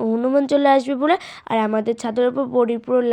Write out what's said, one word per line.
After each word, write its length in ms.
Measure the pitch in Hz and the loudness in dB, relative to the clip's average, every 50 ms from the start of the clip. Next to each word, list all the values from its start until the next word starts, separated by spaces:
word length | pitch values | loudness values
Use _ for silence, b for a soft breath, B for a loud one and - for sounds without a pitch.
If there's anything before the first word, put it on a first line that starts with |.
| 226 | -2
হনুমান 400 | 226 220 226 240 254 269 285 285 262 | -2 -2 0 0 0 2 2 2 2
চলে 220 | 294 285 285 277 | 2 2 4 4
আসবে 260 | 269 269 240 262 277 | 4 2 2 0 -4
বলে। 200 | 254 277 311 349 359 B B B B B | -2 2 2 0 0 B B B B B
আর 120 | - - 226 220 214 | -4 -2 -2 0 0
আমাদের 260 | 220 220 214 226 233 | -2 -2 -2 -2 -4
ছাদের 300 | 226 - 240 214 240 247 247 | -4 -4 -4 -2 0 0 0
উপর 160 | 247 262 277 247 247 | 0 -2 -4 -2 2
বড়ির 240 | 247 240 226 233 233 | 0 2 2 0 -4
পুরো 200 | 226 - 247 254 247 240 | -2 0 0 0 2 2